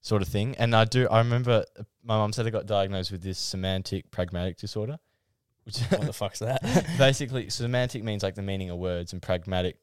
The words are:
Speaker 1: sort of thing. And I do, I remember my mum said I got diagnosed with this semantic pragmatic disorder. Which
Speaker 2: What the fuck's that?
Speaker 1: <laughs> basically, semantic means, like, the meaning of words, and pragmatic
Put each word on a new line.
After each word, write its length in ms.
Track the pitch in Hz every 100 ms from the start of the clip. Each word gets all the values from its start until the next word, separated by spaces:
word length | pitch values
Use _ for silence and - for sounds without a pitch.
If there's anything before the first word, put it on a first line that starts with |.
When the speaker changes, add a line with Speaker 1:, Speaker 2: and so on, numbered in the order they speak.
Speaker 1:
sort 200 | - 107
of 80 | 95
thing. 280 | 104 110 131
And 160 | 120
I 100 | 113
do, 240 | 110 123 127
I 100 | 113
remember 460 | 117 120 123 113 - - 110 _
my 140 | 117 110
mum 160 | 104
said 140 | 107 113
I 40 |
got 160 | 107 95
diagnosed 460 | 101 98 98 92
with 100 | 95
this 160 | 92 92
semantic 720 | - 92 95 95 95 95 -
pragmatic 480 | - 90 90 90 85
disorder. 400 | - - 110 151 _ _ _ _ _ _
Which 140 | - 110
Speaker 2:
What 240 | 117 269
the 100 | 156
fuck's 280 | - 101 -
that? 200 | 110 131 196 214 156
Speaker 1:
<laughs> 60 | 170
basically, 500 | 135 135 135 127 104
semantic 540 | - 117 123 123 123
means, 200 | 110 104
like, 120 | 101
the 80 | 95
meaning 260 | 98 98 92
of 80 | 87
words, 360 | 90 87 87
and 80 | 90
pragmatic 560 | - 92 85 92 90 -